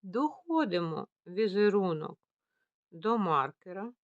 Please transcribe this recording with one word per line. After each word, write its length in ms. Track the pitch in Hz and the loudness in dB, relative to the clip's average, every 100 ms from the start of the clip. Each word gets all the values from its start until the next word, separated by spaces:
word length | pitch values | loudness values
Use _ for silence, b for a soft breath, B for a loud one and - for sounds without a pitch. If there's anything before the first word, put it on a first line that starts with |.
| 196 | -6
Доходимо 960 | 196 302 - - 320 277 175 170 156 - _ - | -2 -2 -4 -2 0 2 0 -2 -6 -10 _ -12
візерунок 920 | 180 220 190 208 202 190 156 156 - _ _ _ _ _ _ _ | -2 0 4 4 4 0 -2 -6 -12 _ _ _ _ _ _ _
до 280 | 170 214 233 | -6 -2 0
маркера 720 | 190 151 135 - - 185 220 247 | 2 2 0 -6 -14 -12 -12 -14